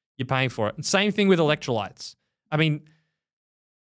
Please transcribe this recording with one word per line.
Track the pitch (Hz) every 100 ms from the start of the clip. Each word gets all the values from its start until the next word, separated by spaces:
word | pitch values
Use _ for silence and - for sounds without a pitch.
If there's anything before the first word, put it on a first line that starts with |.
| _ -
you're | 127
paying | 135 131
for | - 107
it. |
And | 131
same | - 196 208
thing | 202 196
with | 175
electrolytes. | 151 151 - 113 95 - - - _ _ -
I | 156
mean, | 160 147 - _ _ _ _ _ _ _ _ _